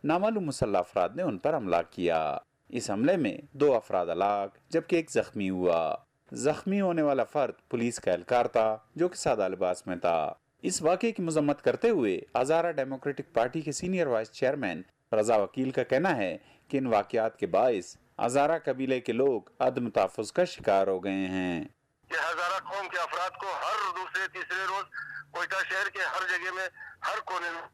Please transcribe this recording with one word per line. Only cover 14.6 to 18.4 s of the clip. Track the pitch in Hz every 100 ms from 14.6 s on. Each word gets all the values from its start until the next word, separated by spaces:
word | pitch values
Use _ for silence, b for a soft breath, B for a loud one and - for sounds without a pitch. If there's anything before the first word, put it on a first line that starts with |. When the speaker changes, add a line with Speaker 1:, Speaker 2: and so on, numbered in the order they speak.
| 107 82 - _ _ 110
Speaker 1:
رضا | 107 110
وکیل | 95 - 131
کا | 139
کہنا | 120 131 190 151
ہے | 95 - b b _
کہ | 139
ان | 131
واقعات | 107 101 117 113 -
کے | 95
باعث | 92 127 107 - - _ - 117
ہزارہ | 135